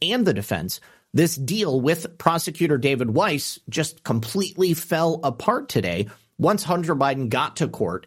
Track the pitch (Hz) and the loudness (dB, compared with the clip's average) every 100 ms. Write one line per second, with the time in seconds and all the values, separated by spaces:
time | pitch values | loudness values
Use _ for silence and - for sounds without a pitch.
0 | 165 247 190 104 98 92 87 - - - | -2 2 2 0 -2 -4 -4 -8 -12 -20
1 | _ 127 165 147 131 214 190 131 127 170 | _ 2 2 2 -2 -2 0 2 2 0
2 | - - - 170 175 151 170 143 135 131 | -4 -2 2 2 -2 -2 2 2 2 2
3 | 120 117 202 143 - - - 131 156 - | 2 2 2 0 -4 -10 -8 -4 -4 -6
4 | - 113 110 190 190 - 185 160 - 165 | -2 -2 0 -2 -4 0 0 0 0 0
5 | 170 165 139 131 - 240 277 123 92 85 | 2 2 -2 -2 0 0 0 -2 0 -2
6 | 110 - _ - 165 208 - 180 165 143 | -4 -8 _ 0 2 2 0 -2 0 0
7 | 139 131 123 127 147 - 160 - 85 92 | 0 0 -2 0 -2 -2 -4 -2 -4 -4